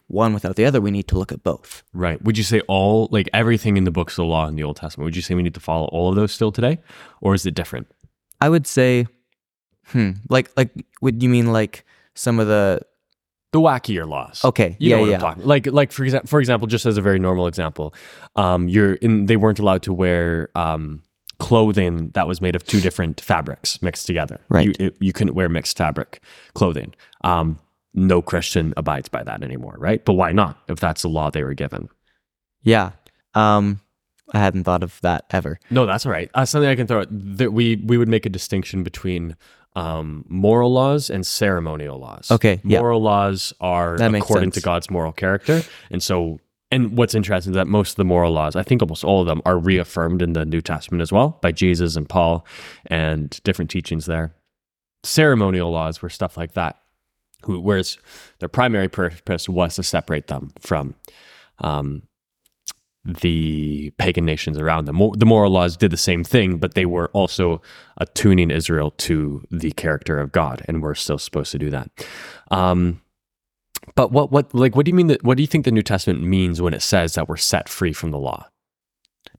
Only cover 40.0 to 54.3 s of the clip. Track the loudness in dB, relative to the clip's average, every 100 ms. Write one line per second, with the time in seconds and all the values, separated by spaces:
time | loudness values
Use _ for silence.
40 | -6 -10 -6 0 4 4 4 2 2 0
41 | -2 -6 -6 -2 0 0 -4 -8 -10 -12
42 | -16 -10 0 4 4 2 2 2 4 2
43 | 4 4 2 -2 -6 -6 -2 0 0 2
44 | 2 2 2 2 2 -2 -2 -2 -2 -4
45 | -4 -2 0 0 0 -2 -2 -14 -10 -6
46 | -2 -2 -2 -6 _ _ -4 0 0 2
47 | 2 0 0 -2 -2 -2 2 2 0 0
48 | 2 4 4 2 -2 -2 0 0 0 -2
49 | 0 2 2 0 2 2 2 2 0 -2
50 | 0 0 0 -2 -2 -4 -4 -8 -4 -4
51 | 0 2 2 0 -2 2 2 2 0 -2
52 | -2 0 2 0 -4 -20 -20 -16 -4 -2
53 | 0 -2 -6 -4 -2 -2 -4 -6 -6 -6
54 | -4 -6 -6